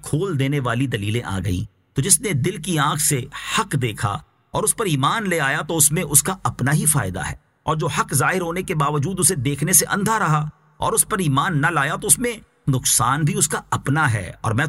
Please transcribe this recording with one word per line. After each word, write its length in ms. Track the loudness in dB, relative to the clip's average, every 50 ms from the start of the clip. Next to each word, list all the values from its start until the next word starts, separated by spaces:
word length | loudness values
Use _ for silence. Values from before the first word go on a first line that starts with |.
کھول 360 | -6 -4 -2 -2 0 0 0 0
دینے 220 | 0 0 0 0
والی 260 | 0 0 0 0 0
دلیلیں 360 | 0 -2 -2 -2 -2 -2 -2
آ 160 | -2 -2 -4 -2 -2
گئیں۔ 200 | 0 -2 -2 -2 -6 _ _ _ _ _
تو 80 | -2
جس 180 | 4 4 4 4
نے 120 | 4 0
دل 240 | 0 2 0 0 -2
کی 220 | -4 -4 -2 0 2
آنکھ 220 | 2 2 2 0
سے 240 | 0 0 0 -2 -4 -6 -12 -12 -8 -4 -2 -2
حق 140 | -2 0
دیکھا 460 | 0 0 0 -2 -2 -2 -2 -2 -2 -4 -8 _ _ _ _ _
اور 120 | -4 -2
اس 140 | 0 0 0
پر 100 | 0 0
ایمان 420 | 0 0 2 2 2 0 0 -2 -2
لے 120 | 0 0
آیا 200 | 0 0 0 -2
تو 160 | -2 -2 2
اس 160 | 2 2 4
میں 100 | 2 0
اس 200 | -2 2 2 2
کا 120 | 4 2 -4 -2
اپنا 300 | -2 -4 -2 0 0 2
ہی 140 | 2 2 2
فائدہ 340 | 2 0 0 0 -2 -4 -6
ہے، 140 | -6 -6 -8 -10 _ _ _ _
اور 140 | _ -4 -2
جو 100 | -2 -2
حق 280 | -2 -2 -2 -2 0 2
ظاہر 260 | 2 2 2 2 0
ہونے 220 | -2 -2 -4 -4
کے 120 | -4 -2 0
باوجود 460 | 0 0 2 2 0 0 0 0 2
اسے 140 | 2 2 2
دیکھنے 380 | 2 0 -2 -2 -2 -2 2
سے 140 | 2 2 2
اندھا 320 | 2 -2 0 2 2 2 2
رہا 300 | 2 2 2 2 0 -4 -8 _ _ _ _
اور 160 | _ -2 0
اس 160 | 0 0 0 0
پر 100 | 0 0
ایمان 420 | 0 2 2 2 0 0 0 0
نہ 60 | 0
لایا 300 | 0 0 0 0 -2 -2
تو 100 | -4 2
اس 120 | 0 2 2
میں 140 | 2 -6 -6 -8 -14 _ _ _ _ 0
نقصان 540 | 0 0 0 0 0 2 2 2 2 2
بھی 120 | 0 0 2
اس 140 | 0 0 0
کا 120 | -2 -4 -4 -4
اپنا 420 | -6 -4 0 0 0 2 2 2
ہے، 200 | 2 0 -4 -6 -10 -6
اور 120 | -4 -2
میں 140 | 0 0 0